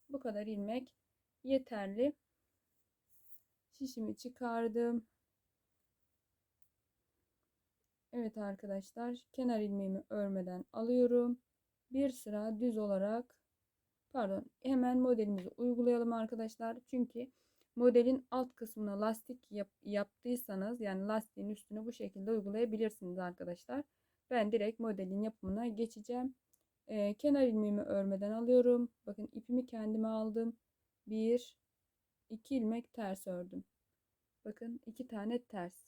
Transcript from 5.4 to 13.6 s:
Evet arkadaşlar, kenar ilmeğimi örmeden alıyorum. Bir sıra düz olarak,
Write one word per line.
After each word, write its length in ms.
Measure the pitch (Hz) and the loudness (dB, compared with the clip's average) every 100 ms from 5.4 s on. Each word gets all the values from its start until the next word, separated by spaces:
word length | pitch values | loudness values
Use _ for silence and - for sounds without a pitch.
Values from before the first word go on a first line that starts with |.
| _ _ _ _ _ _ _ _ _ _ _ _ _ _ _ _ _ _ _ _ _ _ _ _ _ _ _ | _ _ _ _ _ _ _ _ _ _ _ _ _ _ _ _ _ _ _ _ _ _ _ _ _ _ _
Evet 260 | 247 226 220 | -6 -6 -6
arkadaşlar, 800 | 202 196 202 196 190 - 240 240 _ | -8 -8 -8 -8 -8 -8 -8 -8 _
kenar 280 | - 247 226 | -2 0 2
ilmeğimi 440 | 208 196 196 190 - | 0 -2 -2 -4 -4
örmeden 540 | 214 202 190 180 180 - | -4 -2 -2 -4 -8 -8
alıyorum. 680 | - 233 247 247 240 240 247 _ _ _ _ - | -4 2 6 6 6 4 0 _ _ _ _ -6
Bir 180 | 254 277 | 0 0
sıra 500 | 254 220 208 214 214 | -2 -6 -4 -4 0
düz 180 | 247 220 | 0 0
olarak, 580 | 208 190 202 233 247 _ _ _ | 0 0 0 -2 -6 _ _ _